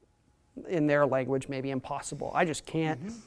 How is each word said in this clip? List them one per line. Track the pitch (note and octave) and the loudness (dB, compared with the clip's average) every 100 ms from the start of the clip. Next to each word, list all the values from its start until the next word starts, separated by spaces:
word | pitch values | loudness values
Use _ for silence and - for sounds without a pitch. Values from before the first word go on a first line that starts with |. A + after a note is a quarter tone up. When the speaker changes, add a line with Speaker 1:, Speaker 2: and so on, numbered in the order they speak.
| _ _ _ _ _ - - | _ _ _ _ _ -16 -2
Speaker 1:
in | F3+ D3+ | 2 4
their | D3 C#3+ | 6 6
language, | C3 B2+ C3+ C3 | 4 2 -2 -2
maybe | C3+ C3+ | -4 -4
impossible. | B2+ - C#3+ - C#3+ - | -4 -4 -8 -8 -8 -2
"I | - F3 | 2 2
just | C#3+ - | 0 -4
can't, | D#3+ D#3+ C#3 | -2 0 -2
Speaker 2:
Mm-hmm. | F#3 A#3 | -6 -12